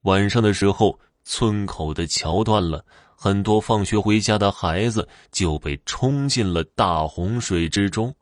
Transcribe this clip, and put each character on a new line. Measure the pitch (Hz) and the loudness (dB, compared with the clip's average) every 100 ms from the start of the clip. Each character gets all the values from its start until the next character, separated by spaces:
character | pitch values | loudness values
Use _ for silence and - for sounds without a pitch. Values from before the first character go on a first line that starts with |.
晚 | 98 95 101 | 2 2 2
上 | 120 | 2
的 | 107 | 2
时 | 98 98 | 4 2
候， | 98 104 - _ _ | 4 2 0 _ _
村 | - - 113 104 | -10 -2 0 0
口 | 101 - 78 | -4 -6 -6
的 | 78 | -4
桥 | 85 - 80 87 | -4 -4 -2 0
断 | 110 107 | 2 2
了， | 87 71 - - _ | 0 -4 -10 -20 _
很 | _ 101 98 | _ 0 0
多 | 101 107 | 2 2
放 | - 110 | 2 0
学 | 98 104 | 2 0
回 | 101 107 | 2 2
家 | 104 107 | 2 2
的 | 101 | 0
孩 | - 87 82 117 | 0 -4 0 -2
子 | 110 - - _ | -2 -6 -12 _
就 | - 90 76 | -2 -2 -2
被 | 78 71 - | -4 -8 -8
冲 | - 131 143 139 | -2 0 0 -2
进 | 123 101 | 0 0
了 | 85 80 | 0 -4
大 | - 101 82 78 | 0 0 2 -2
洪 | - 90 120 | -4 -4 -4
水 | - 87 82 | -2 -2 0
之 | 101 101 | 0 0
中。 | 110 117 - | -2 -6 -8